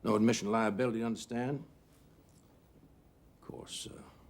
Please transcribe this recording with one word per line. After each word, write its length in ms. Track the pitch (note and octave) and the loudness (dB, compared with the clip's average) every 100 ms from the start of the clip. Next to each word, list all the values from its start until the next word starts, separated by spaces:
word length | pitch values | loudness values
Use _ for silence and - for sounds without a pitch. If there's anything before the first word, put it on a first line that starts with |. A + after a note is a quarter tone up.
No 120 | A2+ | 4
admission 360 | G#2 A2+ A2+ G2+ | 4 6 4 2
liability, 500 | A2+ A2 G2 B2+ A2+ | 2 2 2 0 0
understand? 600 | A#2 A2 - A#2+ B2 C#3+ - - _ - - - - - - - _ - - - - _ - - | -2 -4 -4 -4 -2 -4 -8 -20 _ -20 -20 -20 -20 -20 -20 -20 _ -20 -20 -20 -20 _ -20 -20
Of 60 | - | -16
course, 400 | - - - - | -14 -12 -12 -12
uh 120 | - - - | -14 -20 -20